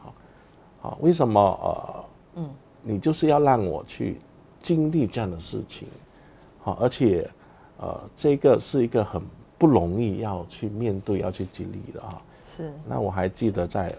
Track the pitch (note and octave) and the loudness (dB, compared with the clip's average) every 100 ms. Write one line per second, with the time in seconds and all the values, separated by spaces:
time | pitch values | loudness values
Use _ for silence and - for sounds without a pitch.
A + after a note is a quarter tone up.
0 | - - - - - - - _ - - | -20 -20 -20 -20 -20 -20 -20 _ -12 0
1 | D#3+ E3 B2 G#2 G2 - - G1+ - - | 2 4 4 6 6 4 -2 -4 -8 -14
2 | - - - E3+ D3+ C#3 - _ A2 G2+ | -16 -20 -18 -10 -10 -10 -20 _ -6 -2
3 | D#3 D#3 D#3 D3 C#3+ B2 F#2 D#2 - - | 0 2 4 4 6 4 2 -4 -8 -6
4 | A2 - - - - - - D#3+ D#3 D#3+ | -6 -6 -14 -20 -20 -18 -2 2 2 2
5 | G#2+ A#2+ G2+ E2+ - G#2+ A2 - - - | 0 -2 -6 -6 -10 -10 -10 -14 -18 -20
6 | - - - - - - G#2+ - A#2+ - | -20 -20 -20 -20 -20 -10 -8 0 0 2
7 | A#2+ E2+ - - - - - - F2 - | 4 4 0 -12 -20 -20 -20 -12 -10 -10
8 | G#2 - D3 C#3 C#3+ A2 - C#3 A#2 A#2+ | -14 -2 0 4 4 4 2 0 2 2
9 | G2+ E2+ F#2+ - - - E3 G#2+ E2+ G2+ | 0 -4 -8 -16 -20 4 6 6 4 0
10 | A2+ F#2+ A2 F2+ E2+ - G#2+ G#2 A#2 G2 | -2 -2 -4 -6 -10 -8 -8 -4 -2 -2
11 | G2+ G2 F#2+ F#2 F#2 - F#2+ G2 - - | -2 -2 -2 -6 -10 -8 -10 -10 -12 -14
12 | G2+ - - - - - D#3+ C#3+ C3+ B2+ | -14 -16 -18 -20 -20 -12 -12 -12 -6 -4
13 | G2 F#2+ F#2+ - A2+ G2+ - G#2 F2 | -2 0 -2 0 -2 0 -2 -2 -4